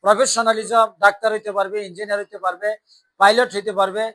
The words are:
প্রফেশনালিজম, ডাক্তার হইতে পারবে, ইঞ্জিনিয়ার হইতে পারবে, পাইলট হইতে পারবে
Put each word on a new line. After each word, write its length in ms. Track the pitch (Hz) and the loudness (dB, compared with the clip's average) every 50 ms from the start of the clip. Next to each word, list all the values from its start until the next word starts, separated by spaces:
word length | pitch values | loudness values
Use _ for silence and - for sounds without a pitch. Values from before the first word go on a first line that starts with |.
| - | 4
প্রফেশনালিজম, 840 | 196 208 202 262 233 - 233 226 226 226 220 214 185 226 233 226 220 220 _ 202 | 4 4 4 4 0 0 0 0 0 0 -2 -2 -2 2 2 2 0 0 _ 2
ডাক্তার 260 | 202 202 - - 220 214 | 2 2 2 -2 -2 -2
হইতে 160 | 214 214 208 196 202 | -2 -6 -6 -4 -4
পারবে, 200 | 196 190 196 214 208 190 | -4 -4 -4 -8 -8 -8
ইঞ্জিনিয়ার 340 | 175 175 214 202 202 202 | -10 -12 -8 -6 -6 -6
হইতে 160 | 208 202 208 196 185 | -6 _ -14 -6 -6
পারবে, 240 | 185 180 175 202 208 214 208 _ _ _ _ _ _ _ _ | -6 -6 -4 -4 -6 -6 -6 _ _ _ _ _ _ _ _
পাইলট 300 | 196 202 214 233 247 - 175 | 4 4 6 4 2 0 -2
হইতে 180 | 202 190 214 196 185 | -8 -6 -6 -2 -2
পারবে 240 | 196 190 190 214 220 226 214 | -2 -2 0 -4 -6 -6 -8